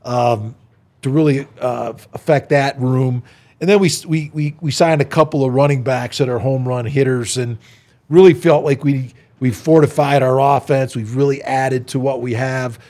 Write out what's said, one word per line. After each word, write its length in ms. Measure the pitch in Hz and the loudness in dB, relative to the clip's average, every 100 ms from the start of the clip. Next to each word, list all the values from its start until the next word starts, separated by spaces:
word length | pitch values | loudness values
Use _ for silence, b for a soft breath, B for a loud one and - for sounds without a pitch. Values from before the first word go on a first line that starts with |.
um, 520 | 127 123 120 110 110 - _ _ _ _ | -6 -2 0 0 -4 -14 _ _ _ _
to 60 | 135 | -2
really, 380 | 143 156 135 135 - | 0 2 0 -4 -8
uh, 320 | 127 120 117 113 - | -6 -4 -8 -10 -16
affect 380 | - - 143 - | -10 0 0 2
that 280 | 143 135 127 | 0 0 -2
room. 420 | 127 127 127 123 b b b b | -2 0 0 -4 b b b b
And 80 | 170 | 2
then 100 | 208 | 2
we, 100 | 180 - 190 | 2 -2 -4
we, 260 | 160 151 | -4 -4
we, 220 | 151 147 147 | -6 -6 -4
we 100 | 160 | -6
signed 280 | - 170 156 | 0 2 2
a 60 | 143 | 0
couple 400 | 165 156 147 131 | 0 0 0 0
of 80 | |
running 280 | 127 147 139 | 2 2 0
backs 360 | 123 127 123 - | -2 -4 -6 -4
that 100 | 131 | -2
are 120 | 123 | -2
home 280 | 131 131 127 | -2 -4 -4
run 180 | 123 117 | -4 -4
hitters, 520 | 143 135 127 113 127 | 0 0 0 -4 -6
and 200 | 120 113 b b b b _ | -6 -8 b b b b _
really 240 | 160 190 | 6 6
felt 320 | - 170 151 156 | 6 2 2 2
like 180 | 143 | -2
we, 300 | 143 135 127 b b _ | 0 -2 -6 b b _
we 100 | 127 | -4
fortified 720 | - - 160 147 - 143 143 | -2 2 4 4 0 0 2
our 360 | 131 131 139 139 | 2 2 2 2
offense. 360 | - 139 131 | 0 -2 -2
We've 220 | 120 107 127 | -6 -6 -2
really 260 | 139 139 | 0 -2
added 460 | - 131 135 131 120 | -4 -2 -2 -4 -4
to 100 | 131 | -4
what 200 | 135 131 | -2 -4
we 140 | 123 | -4
have. 460 | 113 131 131 127 110 | -4 -4 -4 -6 -10